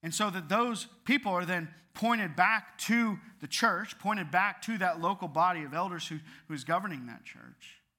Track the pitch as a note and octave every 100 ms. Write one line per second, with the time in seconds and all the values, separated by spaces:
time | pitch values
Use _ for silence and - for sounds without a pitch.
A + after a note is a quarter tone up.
0 | E3 D#3 G#3+ F#3 D#3 G3+ A#3+ A3+ - -
1 | - C#4 G#3 F3+ F3 F3+ D#3+ - _ -
2 | A3 A#3 F#3+ C#3+ F#3 A3 - - - A#3
3 | A3+ G3 - - D3 - A#3 F3+ G#3 -
4 | G3 G#3+ D#3+ F3+ G3+ - - A3+ F#3 E3
5 | E3+ G3 F3 C#3 F3+ F3 D3 D3+ F#3 F3
6 | - D#3 D#3 - _ D3+ B2+ E3+ G3 D3
7 | A#2+ A#2 - - A#1+ - - - _